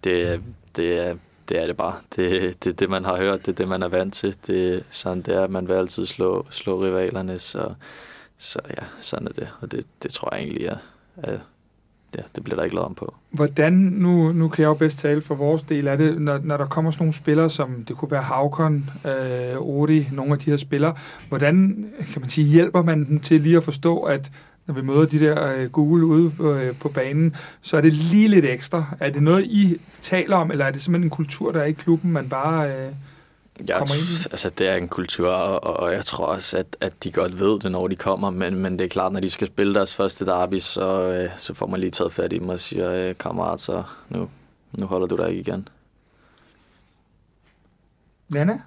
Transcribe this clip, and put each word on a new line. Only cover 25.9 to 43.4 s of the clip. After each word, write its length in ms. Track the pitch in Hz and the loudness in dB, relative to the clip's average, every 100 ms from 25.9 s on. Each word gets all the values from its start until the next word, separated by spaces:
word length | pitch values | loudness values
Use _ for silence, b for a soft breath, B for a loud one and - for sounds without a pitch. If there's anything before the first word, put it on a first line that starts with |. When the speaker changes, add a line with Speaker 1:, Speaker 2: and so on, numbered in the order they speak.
| 170 165 | 6 6
Speaker 2:
ude 260 | 156 170 | 6 4
på, 220 | 156 160 | 2 0
øh, 220 | 139 127 131 | 2 0 -2
på 100 | 147 | -4
banen, 460 | 139 131 147 165 147 B B | -2 -2 2 2 0 B B
så 160 | - 147 | 0 6
er 40 | |
det 120 | 156 | 6
lige 340 | 151 165 196 214 | 6 4 6 8
lidt 180 | 202 139 | 8 6
ekstra? 400 | 120 - 170 147 139 | 0 -2 -4 -4 -4
Er 100 | 143 | -2
det 140 | 143 | 2
noget, 200 | 151 180 196 | 4 6 4
I 360 | 214 196 165 - - | 4 4 2 -6 -18
taler 340 | - 185 - 190 | -4 -2 2 2
om, 140 | 160 | 2
eller 140 | 143 135 | 0 0
er 60 | |
det 100 | 135 | -2
simpelthen 220 | 135 170 170 | 0 0 0
en 20 | |
kultur, 420 | 143 151 - 226 | -2 -6 -4 -2
der 80 | 165 | 0
er 40 | 147 | -2
i 60 | |
klubben, 400 | 156 - 165 180 | -2 2 2 2
man 180 | 160 131 | -2 -2
bare... 380 | 135 147 165 147 | -2 0 0 -2
Øh, 40 | 135 135 139 139 b b b b - - | -4 -8 -12 -18 b b b b -14 -2
Speaker 1:
Jeg 80 | 90 | -2
Speaker 2:
kommer 180 | 139 143 | 0 -2
ind 80 | |
i? 120 | 170 170 | -2 -4
Speaker 1:
t-, 120 | 175 | -6
altså, 180 | - 98 | -4 -6
det 180 | - 95 | 0 0
er 80 | 92 | 0
en 120 | 87 | -2
kultur, 420 | - 87 - 90 | -6 -6 -2 0
og, 340 | 90 92 95 | 0 0 -2
og, 140 | - - | -2 -2
og 160 | 87 | -2
jeg 120 | 95 - | -2 -4
tror 200 | - 85 | -4 -4
også, 320 | 95 - - | -4 -4 -4
at, 200 | 92 - | -6 -6
at 220 | 95 - | -8 -6
de 80 | 92 | -6
godt 280 | 87 90 92 | -2 -2 0
ved 200 | 98 104 | 2 2
det, 120 | 98 | 0
når 160 | 92 92 | -2 -2
de 80 | 92 | -2
kommer, 340 | - 95 98 | -2 0 -2
men, 260 | 92 92 95 | -2 -2 -2
men 240 | 95 92 | -2 -2
det 60 | 92 | -2
er 40 | |
klart, 220 | - 92 | 0 -2
når 80 | 98 | -2
de 100 | 95 | -4
skal 180 | - 101 | -4 -6
spille 260 | - 101 | 0 0
deres 220 | 101 95 - | 2 0 -2
første 300 | 98 - 95 | -4 -2 -2
derby, 340 | 90 90 95 | 0 0 -2
så, 520 | - - 95 95 92 | -4 -4 -2 0 0
øh, 180 | 90 90 90 | -2 -4 -6
så 160 | - | -10
får 140 | - 98 | -6 -6
man 120 | 92 | -2
lige 120 | 92 | -4
taget 220 | - 85 | -2 -4
fat 200 | - 87 | -2 -4
i 60 | 87 | -4
dem 100 | 90 | -4
og 100 | 90 | -6
siger, 320 | - 90 90 | -6 -4 -2
øh, 240 | 90 92 92 | -2 -4 -6
"Kammerat, 420 | - 90 | -8 -4